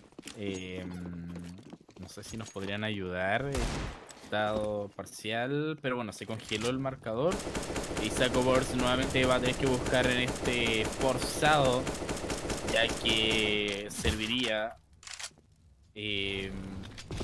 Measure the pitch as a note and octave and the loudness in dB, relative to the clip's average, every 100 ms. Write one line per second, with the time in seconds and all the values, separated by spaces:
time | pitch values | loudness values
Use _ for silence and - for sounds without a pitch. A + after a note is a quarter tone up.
0 | - - - A2+ G2+ F#2 F#2 F#2 F2+ F2+ | -20 -18 -14 -8 -6 -4 -6 -8 -8 -8
1 | F2+ F2 E2+ F2 F2 F2+ - - - - | -8 -10 -10 -10 -12 -14 -16 -20 -20 -16
2 | F#2 - G2+ A2+ G#2+ G2+ G2 G2+ G#2+ G2+ | -14 -14 -10 -10 -8 -8 -4 -2 -2 -2
3 | F2+ F2+ F#2+ A2+ C#3 C3 - - - - | -4 -2 0 0 0 0 -2 -2 -6 -10
4 | - - - G#2+ G#2+ G#2+ G#2+ G#2 G2+ - | -16 -20 -4 0 0 0 0 -2 -6 -10
5 | F#2 - G#2+ A2+ B2+ C#3+ D#3 D3+ C3 B2 | -12 -8 -4 -2 0 0 -2 -2 -2 -2
6 | A2 - G#2+ A2 - G#2+ A#2 C3 C3+ C3 | -4 -6 -6 -8 -4 -2 0 0 -2 -4
7 | A#2 A2+ E3 F#3 - - - - - - | -4 0 2 0 -2 -4 -4 -4 -4 -2
8 | G#2+ - B2+ B2+ B2+ B2+ B2+ B2+ B2 B2+ | -2 2 4 4 6 4 4 2 4 4
9 | C3 C3 B2+ B2+ B2 B2 C3+ B2 - C3 | 2 4 6 6 4 2 2 2 4 4
10 | B2+ B2 B2 - - A#2+ A#2 A2 G#2+ - | 4 4 2 0 0 2 4 4 2 2
11 | C3 B2 - - D3+ D3+ C3 B2 C#3 - | 2 2 -2 2 6 6 6 4 0 -4
12 | - - - - - - - A2+ A#2 - | -4 -4 -4 -4 -4 -4 0 2 2 2
13 | A#2 A2 A2 A2 G#2+ G#2 G#2 G2+ G#2 - | 2 4 4 4 4 2 2 -2 -4 -2
14 | A2+ G#2+ A2 B2 A#2+ A2 A#2 - - - | 0 2 0 0 0 0 -2 -6 -18 -20
15 | - - - - _ _ - - - G#2+ | -14 -12 -12 -16 _ _ -20 -20 -16 -8
16 | G#2+ G2+ G2 G2 F#2+ G2 F#2+ F#2+ F#2 - | -2 -2 0 -2 -4 -6 -8 -10 -10 -12
17 | - - | -8 -6